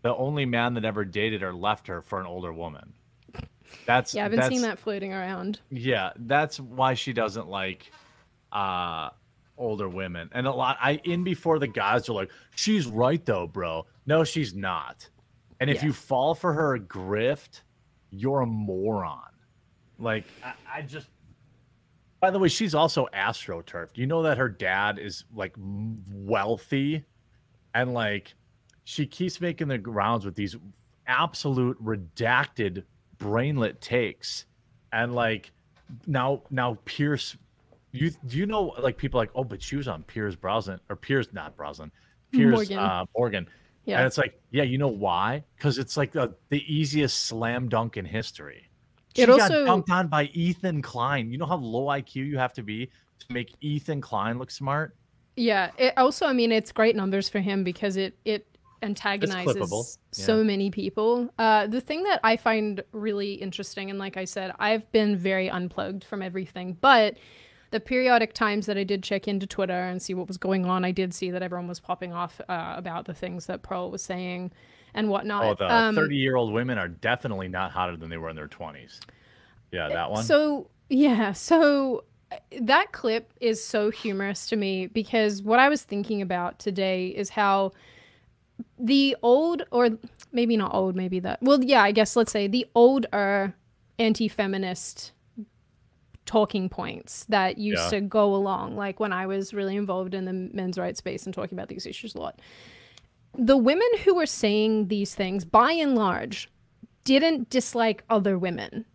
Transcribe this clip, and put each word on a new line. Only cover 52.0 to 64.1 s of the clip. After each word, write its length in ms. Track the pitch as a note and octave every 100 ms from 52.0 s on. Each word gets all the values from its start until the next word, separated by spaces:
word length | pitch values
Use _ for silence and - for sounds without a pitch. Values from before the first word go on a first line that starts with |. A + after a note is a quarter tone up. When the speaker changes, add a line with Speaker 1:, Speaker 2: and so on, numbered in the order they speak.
Speaker 1:
Q 220 | C#3 C3
you 140 | C#3 C#3
have 160 | B2+
to 100 | -
be 220 | G#2+ G#2+ B2+ _ _ _
to 60 | -
make 220 | B2 A#2+ _
Ethan 400 | D3 D3 D3+ C#3+
Klein 380 | - G#2+ G#2+ A#2+
look 100 | C3
smart? 440 | - C3+ D3 D#3 _ _ _ _
Speaker 2:
Yeah. 360 | - A#3 G3+ F3+ -
It 160 | B3+ C4
also, 300 | C4 D4 D#4+
I 40 |
mean, 180 | B3+ A#3
it's 180 | A3 A3
great 240 | - A3
numbers 320 | G#3+ F#3+ G3 F#3+
for 120 | G3+
him 240 | F#3+ G3
because 320 | F3+ E3+ G3+ F#3+
it, 200 | F#3+ _
it 240 | G#3+ G#3+ - _ _ _
Speaker 1:
It's 20 |
Speaker 2:
antagonizes 720 | G#3 G3+ G#3 G3+ G3+ F#3 F3 G2+
Speaker 1:
clippable. 400 | F#2 G#2 B2 - _
Speaker 2:
so 240 | - - A3
Speaker 1:
Yeah. 60 |
Speaker 2:
many 280 | A3 G3 G3
people. 580 | G3 G3 G3+ A3 A#3+ B3 -
Uh, 300 | A3 G#3+ G#3
the 140 | A#3+
thing 220 | - D#4
that 180 | G4+ F#4
I 140 | A3 A3+
find 440 | A#3+ A3 G#3+ G3 -
really 400 | A3 G#3+ G3+ G3+
interesting, 560 | G3+ G3 F3+ G3 - G3
and 100 | G3
like 160 | F#3+